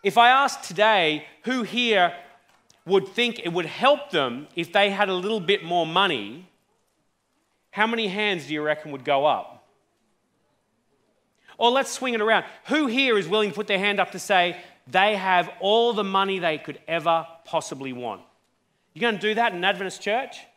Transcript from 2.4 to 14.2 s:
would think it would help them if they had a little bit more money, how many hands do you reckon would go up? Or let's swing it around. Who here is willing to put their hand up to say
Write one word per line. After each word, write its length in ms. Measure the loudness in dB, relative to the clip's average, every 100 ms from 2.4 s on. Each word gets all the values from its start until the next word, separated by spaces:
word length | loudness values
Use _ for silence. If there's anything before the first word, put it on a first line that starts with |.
| _ _ _ _ 0
would 220 | 0 0
think 320 | -2 -4 -2
it 80 | -6
would 180 | -4 -6
help 440 | 0 2 2 0
them 400 | -2 -2 -4 -10
if 200 | -8 -2
they 160 | 2 2
had 180 | 2 0
a 60 |
little 260 | 0 -2 -4
bit 240 | 0 -2
more 220 | 0 -2 0
money, 640 | 0 0 0 -6 -12 -20 _ _ _ _ _ _ _ _ _ _ _ _
how 160 | -2 0
many 220 | 0 -4
hands 380 | -2 -2 -4 -4
do 60 |
you 80 | -4
reckon 300 | -2 -4 -6
would 140 | -10 0
go 200 | 2 2
up? 400 | 0 -4 -18 _ _ _ _ _ _ _ _ _ _ _ _ _ _ _ _ _ _ _ 0
Or 140 | 2
let's 180 | 2 0
swing 260 | -4 -4 0
it 40 |
around. 240 | 2 2 0 -18 -4
Who 220 | -2 0
here 300 | 0 2 2
is 120 | 0
willing 220 | -2 -2
to 40 | -4
put 120 | -2
their 120 | 0
hand 220 | 0 0
up 100 | -2
to 80 |
say 420 | -4